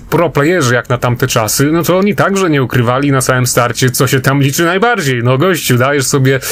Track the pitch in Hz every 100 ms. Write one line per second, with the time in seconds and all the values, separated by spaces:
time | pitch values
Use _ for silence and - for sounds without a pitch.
0 | - 156 165 147 147 185 123 120 - 123
1 | 127 120 127 120 107 - 143 170 165 185
2 | 202 139 165 196 185 143 123 123 117 127
3 | 143 135 127 127 123 - 120 - 131 127
4 | 131 131 135 139 139 139 170 185 233 220
5 | 143 123 120 123 180 160 - 123 131 143
6 | 127 143 131 135 -